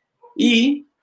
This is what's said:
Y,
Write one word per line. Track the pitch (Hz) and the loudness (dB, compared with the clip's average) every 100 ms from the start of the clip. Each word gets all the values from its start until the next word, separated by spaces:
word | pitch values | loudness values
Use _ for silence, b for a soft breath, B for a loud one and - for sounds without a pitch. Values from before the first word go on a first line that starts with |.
| _ _ - - | _ _ -14 -4
Y, | 240 226 262 294 - _ | 0 2 0 -2 -8 _